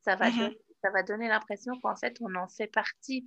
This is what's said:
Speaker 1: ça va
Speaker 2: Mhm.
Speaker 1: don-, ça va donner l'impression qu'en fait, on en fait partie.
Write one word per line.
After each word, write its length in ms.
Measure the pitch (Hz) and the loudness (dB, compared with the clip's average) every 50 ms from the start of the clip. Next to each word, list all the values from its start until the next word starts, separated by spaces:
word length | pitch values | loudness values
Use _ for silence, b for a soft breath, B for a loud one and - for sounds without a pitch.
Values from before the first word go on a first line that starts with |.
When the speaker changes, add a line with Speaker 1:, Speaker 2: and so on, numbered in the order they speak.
| _ | _
Speaker 1:
ça 120 | 214 190 | 2 2
va 140 | 190 202 233 | 4 4 4
Speaker 2:
Mhm. 80 | 233 | 4
Speaker 1:
don-, 180 | 233 226 226 214 - _ _ - _ - | 4 2 0 -2 -6 _ _ -20 _ -2
ça 60 | 185 | 2
va 140 | 202 190 185 | 2 2 2
donner 240 | 185 208 214 233 | 2 -2 -2 0
l'impression 520 | 226 214 214 - _ 208 202 - 240 254 254 | 2 2 0 0 _ -8 -6 -4 -8 -8 -4
qu'en 160 | - - 185 | -2 -4 -2
fait, 220 | - - 240 240 - | -2 -4 -6 -4 -4
on 120 | 233 269 185 | -8 -4 -4
en 140 | 180 180 | -4 -4
fait 180 | 190 - - 220 | -6 -4 -6 -6
partie. 560 | 208 - 220 208 - - _ - - 262 262 254 | 0 0 0 0 0 -6 _ -8 -6 -4 -4 -4